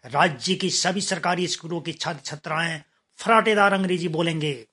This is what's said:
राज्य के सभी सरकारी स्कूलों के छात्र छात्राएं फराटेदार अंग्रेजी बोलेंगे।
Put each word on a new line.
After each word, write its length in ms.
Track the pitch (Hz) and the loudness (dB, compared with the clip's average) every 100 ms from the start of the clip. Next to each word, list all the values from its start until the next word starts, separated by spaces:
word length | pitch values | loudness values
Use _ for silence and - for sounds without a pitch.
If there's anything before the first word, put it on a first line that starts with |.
| 123 | -2
राज्य 500 | 135 175 135 185 185 | 2 2 2 -4 -2
के 140 | 185 | 0
सभी 320 | - 175 190 | 0 0 -2
सरकारी 460 | 190 180 175 180 175 | -4 -2 -2 -2 -2
स्कूलों 340 | - 165 170 | -6 -6 -8
के 120 | 156 | -8
छात्र 280 | 160 160 156 - | -8 -8 -8 -10
छात्राएं 560 | 151 165 156 170 156 - _ _ _ | -12 -6 -4 -4 -6 -14 _ _ _
फराटेदार 560 | - 226 202 208 202 | 4 4 6 4 4
अंग्रेजी 340 | 196 190 180 175 | 4 0 0 -2
बोलेंगे। 580 | 156 170 160 151 131 113 | 0 0 0 -4 -6 -12